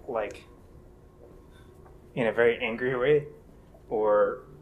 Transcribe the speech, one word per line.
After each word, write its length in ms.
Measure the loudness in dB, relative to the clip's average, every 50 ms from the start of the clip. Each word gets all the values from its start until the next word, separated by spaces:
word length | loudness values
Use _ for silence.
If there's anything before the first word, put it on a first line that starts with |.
| -12
like, 380 | -8 -6 -6 -6 -8 -10 -14 -20 -20 -20 -20 -20 -20 -20 -20 -20 -20 -20 -20 -20 -20 -20 -20 -20 -20 -20 -20 -20 -20 -20 -20 -20 -20 -20 -20 -20 -20 -20 -20 -20 -10 -4
in 120 | -2 -2
a 40 | 0
very 260 | 2 2 2 2 2 0
angry 360 | -4 -6 -4 -4 -4 -2 -2
way, 300 | 0 2 2 2 2 0 -4 -12 -20 -20 -20 -20 -20 -20 -20 -20 -20 -12 -6
or, 540 | -4 0 2 4 4 4 4 2 0 -6 -12 -18 -20 -12